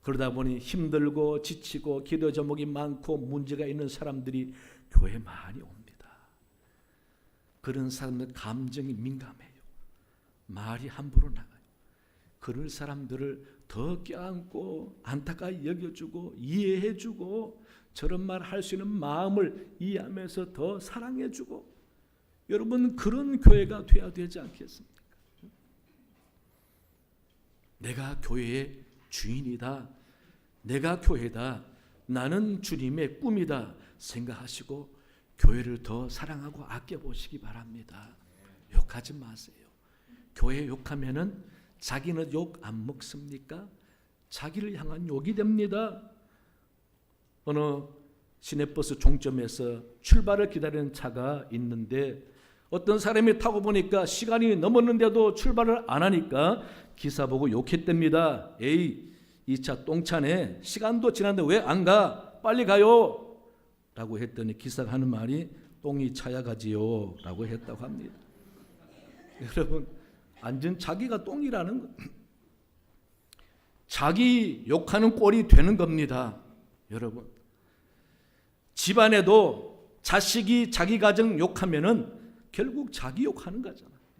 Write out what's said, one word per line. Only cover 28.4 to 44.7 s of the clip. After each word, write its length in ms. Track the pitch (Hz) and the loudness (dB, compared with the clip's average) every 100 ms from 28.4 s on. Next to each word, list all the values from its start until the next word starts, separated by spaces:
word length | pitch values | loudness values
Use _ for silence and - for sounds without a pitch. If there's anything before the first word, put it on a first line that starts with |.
| 117 127 139 - - _ _ | -2 -6 -6 -12 -20 _ _
주인이다. 800 | - 107 127 135 120 123 139 120 - _ _ _ _ _ _ | -10 -6 -6 -6 -8 -8 -10 -12 -20 _ _ _ _ _ _
내가 360 | 104 135 151 175 | -8 -4 -4 0
교회다. 640 | - 131 117 110 127 123 - - _ _ _ | 2 0 -4 -8 -8 -8 -14 -20 _ _ _
나는 540 | 127 131 180 214 196 | -6 -2 -2 -2 -4
주님의 580 | - 214 127 147 147 - | -8 -6 -6 -4 -6 -6
꿈이다." 560 | - 214 165 139 107 85 - _ | -4 -2 -2 -4 -8 -18 -20 _
생각하시고 880 | - 120 120 113 123 - 135 139 147 - _ _ _ _ | -16 -12 -12 -12 -14 -16 -14 -16 -16 -20 _ _ _ _
교회를 460 | - 117 120 120 | 6 6 -2 -8
더 260 | 120 113 123 | -8 -8 -8
사랑하고 540 | - - 151 143 147 | -10 -12 -12 -14 -16
아껴보시기 760 | 147 151 - 160 139 123 - 143 | -16 -16 -14 -12 -8 -8 -10 -12
바랍니다. 760 | 107 113 113 113 110 101 104 _ _ _ - _ _ | -14 -14 -16 -20 -20 -20 -20 _ _ _ -20 _ _
욕하지 400 | - - 120 - | 4 4 2 -12
마세요. 420 | 147 120 110 - _ _ _ _ _ _ - _ - | -16 -16 -20 -20 _ _ _ _ _ _ -20 _ 2
교회 300 | - 139 147 | 2 2 -4
욕하면은 760 | 131 - 143 131 135 185 196 - - _ _ | -10 -10 -8 -6 -4 -6 -8 -20 -20 _ _
자기는 540 | - 131 151 165 160 | -10 -8 -6 -6 -4
욕 240 | 143 165 - | -6 -6 -10
안 240 | 107 110 110 | -14 -10 -10
먹습니까? 840 | 139 - 143 143 139 139 160 202 _ _ _ _ _ _ | -12 -16 -18 -18 -20 -18 -18 -18 _ _ _ _ _ _
자기를 460 | - 147 165 208 | -14 -12 -8 -8